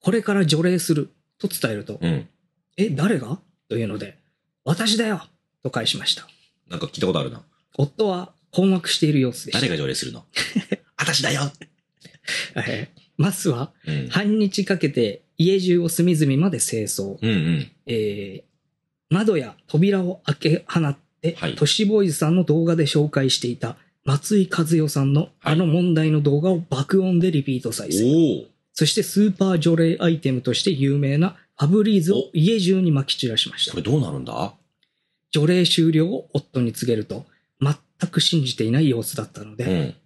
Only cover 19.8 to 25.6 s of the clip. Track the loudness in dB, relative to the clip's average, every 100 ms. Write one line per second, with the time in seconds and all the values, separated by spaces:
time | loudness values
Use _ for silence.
19.8 | 2 2 -2 -6 -6 -2 0 0 0 -2
20.8 | -2 -4 _ _ -6 -4 -8 -2 0 2
21.8 | 2 2 2 0 2 2 2 2 2 2
22.8 | 2 2 2 2 0 0 -4 -6 -8 -10
23.8 | _ _ -2 -2 2 2 2 0 2 2
24.8 | 2 0 2 2 0 _ -2 0